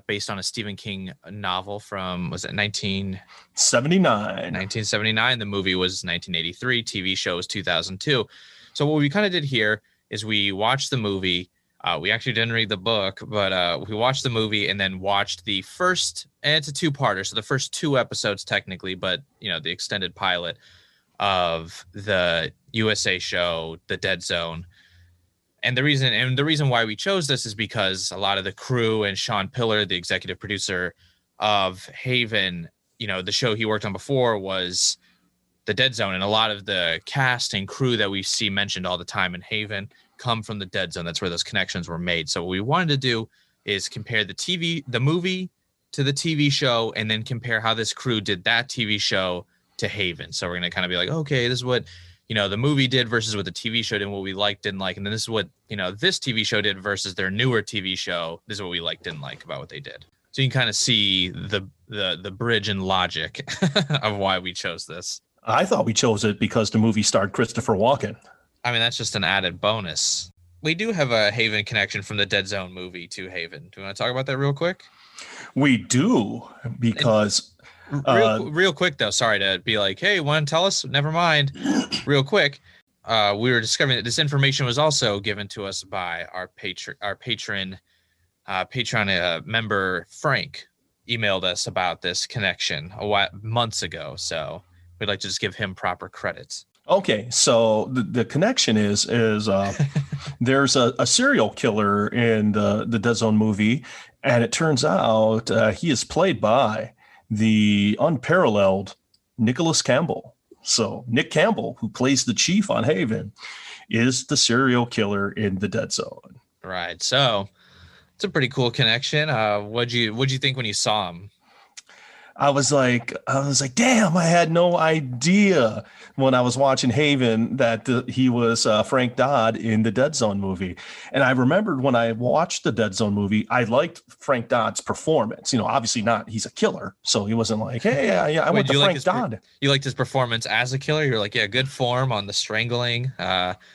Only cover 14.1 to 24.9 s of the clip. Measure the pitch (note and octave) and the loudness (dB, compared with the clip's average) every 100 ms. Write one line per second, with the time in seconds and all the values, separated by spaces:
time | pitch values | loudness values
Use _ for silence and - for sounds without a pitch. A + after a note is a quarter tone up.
14.1 | C3+ C3+ A2+ A2 G#2 G2+ G2+ F#2+ F#2 F#2+ | 0 -2 -2 -2 -2 -2 -2 -2 -4 -2
15.1 | G2 G2+ - - G2 - - F3+ F3+ - | -2 -2 -6 -6 -6 -6 -2 0 0 -2
16.1 | - - _ C#3+ D#3 D3 C#3+ E3 C#3 B2+ | -6 -14 _ -2 -2 -2 -2 -2 0 0
17.1 | F#2+ G2 A2 - C3 - - D#3+ C3 A2+ | 0 -4 -6 -4 -4 -4 -4 0 0 0
18.1 | - A2 G2+ - G2+ F#2+ F2+ F#2+ F#2 F#2+ | -2 -2 -4 -2 -4 -4 -10 -8 -4 -4
19.1 | F2+ - _ G2+ E2 D#2+ F2+ - G#2 F2 | -4 -6 _ -6 -6 -4 -8 -6 -6 -6
20.1 | - G2 F2 E2+ - _ - _ _ _ | -4 -2 -2 -4 -10 _ -20 _ _ _
21.1 | - G2+ F#2 F2 E2 E2 - - G#2+ G2+ | -4 0 2 0 -2 -6 -16 -18 -10 -2
22.1 | F#2+ F2 E2 D#2+ - _ A2+ A2 G2+ G#2+ | 2 2 0 -2 -8 _ -2 0 0 0
23.1 | F#2 - F#2 F2 E2 E2 E2 - F#2 F#2+ | -2 -2 -2 -2 -2 -6 -10 -10 -6 -4
24.1 | F2+ - F2 E2+ E2 E2+ _ _ | -4 -4 -4 -4 -8 -12 _ _